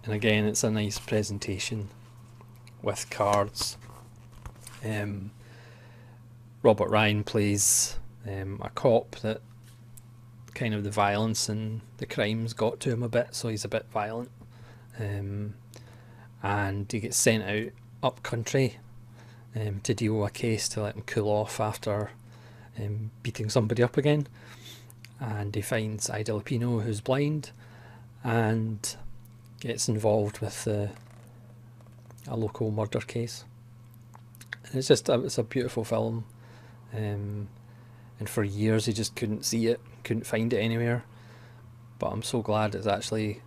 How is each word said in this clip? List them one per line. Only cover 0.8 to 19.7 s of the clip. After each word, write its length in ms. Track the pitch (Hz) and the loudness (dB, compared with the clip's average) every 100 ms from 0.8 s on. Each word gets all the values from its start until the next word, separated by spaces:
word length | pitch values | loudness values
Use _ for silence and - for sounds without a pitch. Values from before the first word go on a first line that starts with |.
| 104 - | 0 -4
presentation 880 | - 107 101 101 - 95 - 113 101 - - - - - - - - - | 0 0 0 -4 -4 -4 -4 -4 -6 -12 -20 -20 -20 -20 -20 -20 -20 -6
with 260 | - 101 - | -4 -4 -6
cards. 680 | - 101 101 101 - - - - - - - - - - - - - | 0 4 4 2 -2 -6 -6 -16 -18 -20 -20 -20 -16 -16 -16 -18 -10
Um, 460 | 110 107 104 101 98 - - - - - - - - - - - - - | -6 -4 -4 -6 -8 -14 -20 -20 -20 -20 -20 -20 -20 -20 -20 -20 -20 4
Robert 280 | 117 107 90 | 6 6 6
Ryan 320 | 107 107 104 | 6 6 4
plays, 760 | 101 - 104 101 - - - - - - 104 | 0 2 2 4 4 4 2 -2 -8 -12 -10
um, 340 | 98 95 101 | -8 -6 -8
a 80 | - | -8
cop 460 | - 135 113 - - | 2 4 4 2 -6
that 240 | 110 110 - - - - - - - - - - - | -4 -4 -8 -20 -20 -20 -18 -18 -18 -20 -20 -20 -16
kind 200 | - 120 | -4 -2
of 80 | 107 | 0
the 80 | 101 | -2
violence 580 | 104 101 101 113 107 - | 2 4 4 2 0 -2
and 340 | 107 110 110 - - | -2 -4 -6 -10 -12
the 80 | - | -6
crimes 460 | - 107 110 113 | 0 2 2 -2
got 280 | 113 110 - | 0 0 0
to 100 | 135 | -2
him 140 | 117 | 0
a 40 | 120 | 2
bit, 200 | 117 123 | 0 0
so 140 | - 117 | -4 -4
he's 160 | 107 | -4
a 40 | 107 | -2
bit 180 | 110 - | -4 -2
violent. 380 | 110 104 113 123 - - - - - - - | -4 -2 -4 -8 -14 -20 -20 -20 -20 -20 -6
Um, 560 | 104 101 98 101 104 101 - - - - - - - - | -4 -2 -4 -4 -6 -8 -18 -20 -20 -20 -20 -20 -20 -6
and 480 | 98 101 98 101 101 | 0 2 2 0 -2
he 100 | 117 | -2
gets 160 | 107 - | 0 4
sent 280 | - 110 | 6 6
out 280 | 98 107 110 - - - | 2 -2 -4 -10 -20 -2
up 200 | 127 - | -2 -2
country, 560 | - 117 113 135 127 - - - - - - - - | -6 -4 0 2 2 0 -18 -20 -20 -20 -20 -20 -10
um, 260 | 113 107 | -4 -4